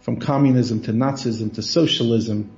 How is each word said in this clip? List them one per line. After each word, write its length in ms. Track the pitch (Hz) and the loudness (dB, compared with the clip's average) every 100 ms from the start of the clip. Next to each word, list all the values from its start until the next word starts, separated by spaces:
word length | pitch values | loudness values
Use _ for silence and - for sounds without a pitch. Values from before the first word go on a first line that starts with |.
from 200 | - 117 | -6 -6
communism 600 | - 139 139 127 110 110 | -2 2 4 4 2 -2
to 100 | 110 | -2
Nazism 600 | 113 131 135 127 110 107 | 0 0 -2 -4 -4 -6
to 80 | 107 | -6
socialism 880 | - 170 160 - 117 113 110 107 107 | -2 2 2 2 2 0 0 -4 -6